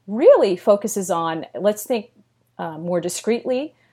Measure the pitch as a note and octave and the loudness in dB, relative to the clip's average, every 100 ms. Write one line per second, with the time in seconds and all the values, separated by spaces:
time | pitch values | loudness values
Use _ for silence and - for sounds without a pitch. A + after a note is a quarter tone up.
0 | - G#3+ F#4 C5 G#3 F3+ - G#3 G#3 - | -8 2 6 6 6 0 2 2 0 -6
1 | F#3 E3+ E3 D#3+ - - G3 G#3 - A#3+ | -4 -2 -2 -4 -6 -4 -2 -2 -2 -6
2 | G#3 _ _ _ _ - E3+ D#3 F3 F3 | -6 _ _ _ _ -12 -10 -8 -4 -4
3 | F3 - - A#3 - B3+ D4+ _ _ | -4 -6 -4 -4 -2 -4 -6 _ _